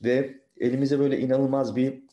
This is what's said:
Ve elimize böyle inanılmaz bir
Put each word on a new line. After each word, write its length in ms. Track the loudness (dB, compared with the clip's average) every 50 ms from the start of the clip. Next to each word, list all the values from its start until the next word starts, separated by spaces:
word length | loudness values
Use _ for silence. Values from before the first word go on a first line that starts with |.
| -2
Ve 360 | 0 0 0 0 -2 -8 -16 _ _ _ -4
elimize 400 | -2 -2 0 0 0 0 2 2
böyle 200 | 2 0 0 0
inanılmaz 560 | 0 0 2 2 2 2 0 0 -2 -2 0
bir 280 | 0 0 -2 -2 -6 -14 _